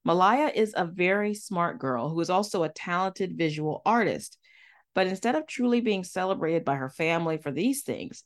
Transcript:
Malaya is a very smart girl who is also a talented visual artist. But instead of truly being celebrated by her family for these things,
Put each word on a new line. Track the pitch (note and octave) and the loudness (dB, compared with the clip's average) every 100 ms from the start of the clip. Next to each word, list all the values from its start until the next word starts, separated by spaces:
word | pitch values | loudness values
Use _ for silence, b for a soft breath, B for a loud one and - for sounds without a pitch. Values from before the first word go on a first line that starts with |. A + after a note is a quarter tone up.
| D#3+ | 0
Malaya | E3+ F#3 A#3+ D4+ | 4 6 6 2
is | - G#3+ - | 2 0 0
a | F3 | -4
very | F3+ F3+ G3 G#3 | 0 2 2 0
smart | G#3 - F3+ E3+ - | -4 -4 -2 -2 -2
girl | C3+ B2+ C3+ | -2 -2 -2
who | D#3+ | -2
is | E3 | 2
also | F3+ G#3 G3 | 2 2 0
a | D#3+ | -2
talented | - - F3 F#3+ F#3 F#3 E3 | -4 -4 -2 -2 -2 -4 0
visual | E3 D3+ D#3 - | -2 0 -4 -2
artist. | - A#3 F#3+ F#2 - - b b b b b - | 2 2 2 -2 -8 -18 b b b b b 0
But | F#3 | 0
instead | F#3+ A#3 D4+ | 0 0 0
of | D#4 | -2
truly | - B3 A#3+ | -2 2 2
being | A3+ G3 | 2 -2
celebrated | F3+ - F#3 F#3+ E3 E3 D#3+ | -2 -4 -2 0 0 0 0
by | |
her | C#3 C3 | -2 -4
family | - E3 E3 E3 D#3+ | -2 0 2 0 -2
for | D3+ | -4
these | C3+ A3 C#4 | -2 0 -2
things, | - A2+ - - | -4 -6 -8 -14